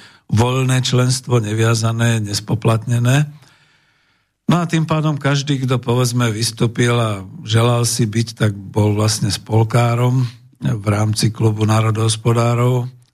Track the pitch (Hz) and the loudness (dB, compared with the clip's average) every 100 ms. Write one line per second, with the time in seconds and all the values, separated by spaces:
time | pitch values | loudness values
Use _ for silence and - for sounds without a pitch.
0 | - - - 101 120 131 127 127 127 123 | -16 -20 -4 0 2 2 0 0 0 2
1 | 127 127 - 123 104 107 113 117 113 113 | 2 0 0 0 0 0 2 2 0 0
2 | 117 113 104 101 - 117 - 113 110 120 | 0 0 -2 -6 -4 -2 0 0 0 0
3 | 120 135 147 - - _ _ _ _ _ | 2 2 0 -6 -20 _ _ _ _ _
4 | _ _ _ _ - 160 165 165 156 156 | _ _ _ _ -2 0 0 -2 0 0
5 | 156 143 135 143 139 139 127 127 107 120 | 0 0 0 0 0 -2 0 -2 0 0
6 | 123 120 120 107 113 110 120 107 120 120 | 0 0 0 -2 -4 -2 -2 0 0 2
7 | 113 101 95 - 110 113 120 120 120 - | 0 -4 -10 -14 -2 2 2 2 0 0
8 | 113 110 113 - 110 101 98 - 104 104 | -2 -2 -4 -2 -2 -2 -6 0 0 2
9 | 107 107 110 90 - 110 113 120 120 117 | 0 0 -2 -4 -2 0 2 2 0 2
10 | 123 127 123 - - - 139 120 101 104 | 2 2 -2 -6 -20 -8 -4 -4 -2 0
11 | 107 107 110 107 110 107 107 110 110 107 | 0 0 -2 0 0 0 0 2 2 0
12 | 110 110 120 117 117 117 123 127 123 - | 0 0 0 2 2 2 2 0 -4 -10
13 | _ | _